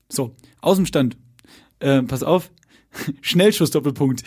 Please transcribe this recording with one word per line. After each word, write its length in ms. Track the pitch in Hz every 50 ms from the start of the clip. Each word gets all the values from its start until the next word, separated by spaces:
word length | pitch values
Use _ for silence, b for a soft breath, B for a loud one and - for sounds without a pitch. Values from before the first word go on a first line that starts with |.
| _ _
So, 260 | - - 135 117 - b b b b b
aus 160 | - 160 196
dem 80 | 190 185
Stand. 320 | - - 156 131 120 - - _ _ _ b b b b b b b b _
Äh, 240 | - 139 135 135 127
pass 200 | 123 135 127 -
auf. 280 | - 165 185 - - _ _ B B B B B B B
<laughs> 300 | B B B 135 - -
Schnellschuss, 480 | - - 175 185 214 214 - 170 143
Doppelpunkt. 520 | - 156 139 147 127 - 147 135 131 113 B